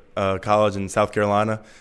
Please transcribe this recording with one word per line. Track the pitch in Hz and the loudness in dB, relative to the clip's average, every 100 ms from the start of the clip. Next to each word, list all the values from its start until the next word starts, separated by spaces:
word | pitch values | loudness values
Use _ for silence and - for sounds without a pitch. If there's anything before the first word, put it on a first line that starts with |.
| - - | -12 -4
uh, | 98 95 | -2 -2
college | 104 104 107 98 | 0 2 2 0
in | 95 | -4
South | - 104 | 0 0
Carolina. | 107 104 101 110 110 - - | 0 0 2 0 -4 -10 -20